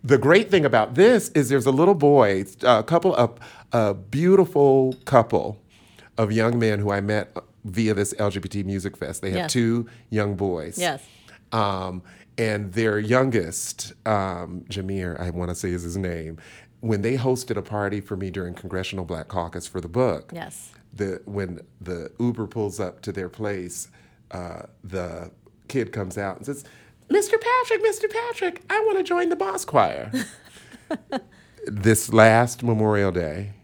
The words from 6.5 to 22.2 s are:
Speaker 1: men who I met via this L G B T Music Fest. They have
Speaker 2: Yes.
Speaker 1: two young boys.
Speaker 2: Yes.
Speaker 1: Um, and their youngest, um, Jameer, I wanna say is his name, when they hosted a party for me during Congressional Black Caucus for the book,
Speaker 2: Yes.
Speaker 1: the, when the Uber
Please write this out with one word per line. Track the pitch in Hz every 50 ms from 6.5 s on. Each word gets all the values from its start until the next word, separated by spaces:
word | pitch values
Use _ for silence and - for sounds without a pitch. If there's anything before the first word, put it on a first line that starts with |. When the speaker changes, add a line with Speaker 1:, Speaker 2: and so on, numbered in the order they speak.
| 120 120
Speaker 1:
men | 113 110 104 101
who | 101 101
I | 101 101
met | 101 101 107 107 95 - _ 90 - _ _ _ _
via | 104 90 110 113 107 107
this | 95 101 - - -
L | 107 101
G | 95 101
B | 87 92
T | - 101 98
Music | 95 98 98 90 101 -
Fest. | - - 71 - -
They | - 98
have | 92 180 175
Speaker 2:
Yes. | - -
Speaker 1:
two | 123 117 113 117 120 113 - - - _ _
young | 110 107 104 101 101
boys. | 90 101 98 90 82 73 85 -
Speaker 2:
Yes. | - 180 170 139 127 - - _ _ _ - - - _ _ -
Speaker 1:
Um, | 113 104 101 98 92 92 92 90 90 - - - - - _ _
and | - 117 110 107 104 104 95 90
their | 113 113 110 104 104
youngest, | 107 107 120 127 131 135 117 110 85 80 85 - - - - - - - - _ _
um, | 107 110 101 95 95 90 87 87 82 87 90 - -
Jameer, | 98 104 92 95 98 95 92 87 82 -
I | 87 87
wanna | 82 87 90 87 87
say | - - 92
is | 87 90 85
his | 85 85
name, | 98 95 90 85 82 80 80 80 80 - - - - - _ _ _
when | - 113 110 101
they | 98 113 131
hosted | 131 120 131 127 120 - - 113
a | 101
party | 90 - 107 104 101 98 101 104
for | 98 - 107
me | 92 98 95
during | 87 98 90 87 87
Congressional | - - 92 92 92 92 - - 92 90
Black | 80 90 80 76 -
Caucus | - 92 85 85 - 90 85
for | - - 92
the | 82
book, | 82 82 120 127 120 85 71 - - -
Speaker 2:
Yes. | 170 160 - - - - - - - _ _ -
Speaker 1:
the, | 104 101 98 92 82 -
when | 101 98 101 98 87 87 - - _ _ _
the | - 90 90 85 78 67 -
Uber | _